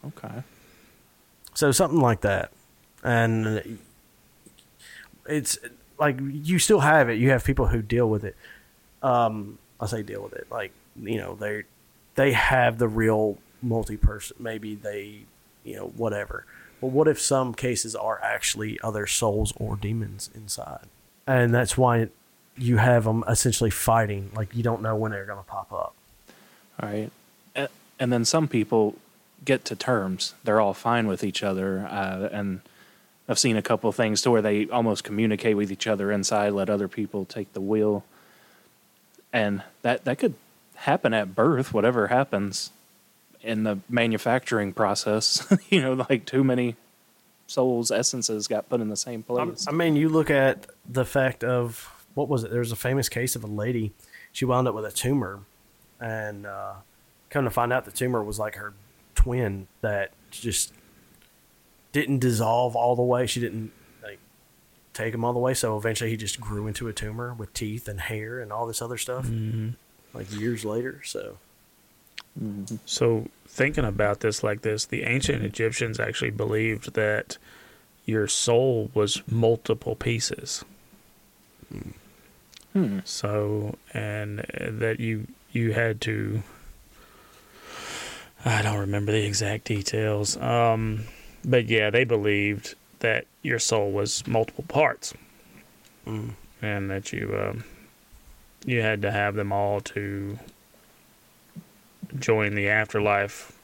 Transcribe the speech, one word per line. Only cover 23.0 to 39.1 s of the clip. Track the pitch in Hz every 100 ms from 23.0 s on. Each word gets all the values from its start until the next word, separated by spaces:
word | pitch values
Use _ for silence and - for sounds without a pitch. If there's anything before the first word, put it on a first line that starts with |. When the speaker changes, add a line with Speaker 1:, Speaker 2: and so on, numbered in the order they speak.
| 110
Speaker 2:
'em | 110 117
essentially | 117 127 110 113
fighting. | - - 113 107 101 98
Like, | 104 104
you | 117
don't | 117 113
know | 110 110
when | 110
they're | 101 98
gonna | 98
pop | 98 101 95
up. | 95 87 - _ _ _ - - - _ -
Speaker 1:
All | 107
right. | 104 110 - _ _ _ -
A-, | 139 - _ _
and | 123
then | 123
some | 113 160 156
people | 123 104 113 107 - _ _ _ _
get | 135 131 -
to | 104
terms. | - 120 95 92 - -
They're | - 107
all | 104
fine | 95 117 117 110
with | 92
each | 104 -
other. | 101 95 95 95 101
Uh, | 101 95 95 104
and | 104 98 95 - _ - _ _ _ -
I've | 110
seen | 123 110
a |
couple | - 110 113
of | 98
things | 113 107
to | 127
where | 117
they | 107 104 104
almost | 123 113 101
communicate | - 104 113 104 117 104
with | 104
each | 95 -
other | 104 101
inside, | 104 95 107 104
let | 101 95
other | 104 98
people | - 104 104
take | 95 - 98
the | -
wheel. | 98 107 107 101 - - _ _ _ _ _ _ _ _ _